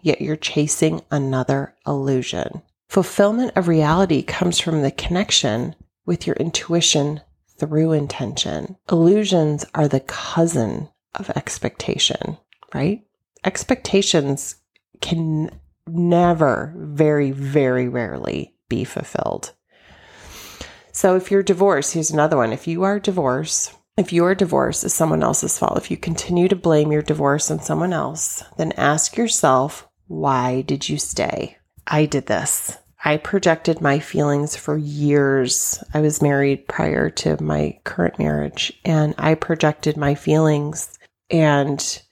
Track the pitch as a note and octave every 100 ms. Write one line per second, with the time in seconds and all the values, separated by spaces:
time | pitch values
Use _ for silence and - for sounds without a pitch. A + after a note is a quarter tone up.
0 | D#3+ - - D#3 - D3+ D3+ - D#3 D#3+
1 | - D3 C3+ C3 B2+ C#3 C#3 _ - C#3+
2 | C3+ C3 B2 - - - - _ _ -
3 | F3+ - G3+ A3+ B3 - E3+ D#3+ D3+ E3
4 | F#3 C#3+ - - F3+ E3 - D#3+ C#3 -
5 | - F3 - - C3 G#2+ B2 - _ _
6 | - E3+ - - E3 - - E3+ - D#3
7 | C#3+ D3+ - _ _ - D3+ D3+ D#3+ D#3
8 | C#3+ - D3+ - - D#2 - F#3+ - E3+
9 | E3 G#3 G3+ F#3 D#3 D3 - - D3 C3
10 | - - - - E3 D#3+ A2 A#1 - _
11 | _ - - - - - - - - -
12 | - - - D#3 _ _ - - D3 G#3+
13 | - _ _ _ F#3+ - - B3+ - G3
14 | G3 E3 C#3 C#3 - - _ _ _ _
15 | - E3 D#3+ D#3 D#3 - - _ - E3
16 | F3 F3 F3 E3 D3 - D3 E3+ D3+ D3
17 | D3+ D3 C#3 C3+ C#3 C#3+ C3 B2+ B2 B2
18 | A2 B1+ - C#2+ - _ _ B2+ B2 -
19 | - - - G1+ - - _ _ _ -
20 | - - - - - - - - _ -
21 | F#3+ F#3 F#3 G3 G3 F3 G3+ D3+ C#3+ E3+
22 | D3+ D3+ D#3 D3+ A2+ C3 - E3 F#3+ G#3
23 | G3+ F#3 C3+ C3 D#3+ - - - _ -
24 | F3+ E3+ F3 F#3+ F3+ C#3+ B2+ - - -
25 | D#3+ D#3 D3 - - - - - - E3+
26 | - E3 - F3 F#3 F#3+ F3 D3+ D3+ D3+
27 | D3+ D#3 C#3+ D3 - D#3 - D#3 F3 E3
28 | C3+ D3+ - - - - D#3+ - C#3+ D#3
29 | - - A#3 - D3+ C3 C#3+ - - _
30 | - D#3+ D3 C3 B2 B2+ C3 C#3+ - D3
31 | - - D#2 - - - _ _ - D3+
32 | D3+ C#3 - G3+ - - - - _ _
33 | D3+ D3+ - G3+ F3+ D#3+ - D#3+ D3+ C#3
34 | - D#3 D3 C#3+ D3 - - D3+ D3 D3
35 | D3 D3 C#3 C3+ B2 - - - - D3+
36 | D3+ D#3 D3 C#3 C#3 C#3 - - D#3 D3+
37 | D#3+ - D#3 D3+ D3+ D3+ D3 - - -
38 | E3+ - - D3 D3 - - - F3 D#3
39 | D3+ - D#3 D#3+ - D#3+ D3+ - D#3 D3+
40 | C#3+ D3 - D#3 D#3 D3 D3 D#3 - -
41 | _ _ - E3 D#3 C#3+ C#3 C#3 - -
42 | -